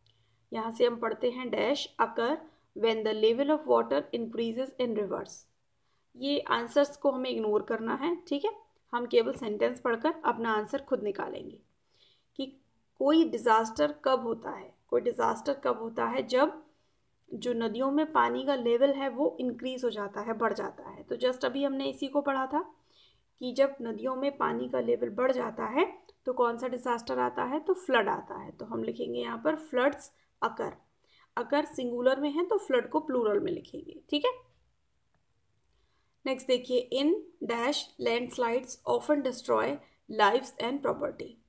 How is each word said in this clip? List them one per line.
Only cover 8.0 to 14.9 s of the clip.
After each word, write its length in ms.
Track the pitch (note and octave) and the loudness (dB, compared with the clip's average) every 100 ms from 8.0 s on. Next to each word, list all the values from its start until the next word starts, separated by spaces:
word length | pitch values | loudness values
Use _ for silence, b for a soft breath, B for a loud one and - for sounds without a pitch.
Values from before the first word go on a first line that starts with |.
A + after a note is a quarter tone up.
| D4 F4 - | -2 -4 -4
ठीक 180 | C#4+ G#4 | -2 -2
है। 60 | A4 - _ _ | -6 -16 _ _
हम 120 | A#3+ A#3+ | -6 2
केवल 280 | A#3+ A#3 | 2 2
sentence 460 | - A#3 G#3 A#3 B3 | -2 -4 0 0 0
पढ़कर 420 | B3 A3+ D#4 - - | -2 0 0 0 -2
अपना 280 | A#3 A3+ | 0 0
answer 280 | G#3+ G#3+ C#4 | 0 -2 -6
खुद 220 | - B3 | -2 -2
निकालेंगे 560 | G#3 G3 - - - - _ _ b b b b b - | -2 -4 -6 -8 -12 -16 _ _ b b b b b -10
कि 100 | C4+ - _ _ _ _ | -10 -10 _ _ _ _
कोई 300 | C4+ D#4+ E4 | 6 6 6
disaster 640 | A#3 A#3 A3 A3+ A3+ D4 D4 C#4+ | 2 4 4 4 2 0 2 2
कब 180 | B3+ | 2
होता 280 | A#3 A3+ - | 0 -6 -6
है, 220 | F#3+ - _ | -12 -14 _
कोई 140 | _ | _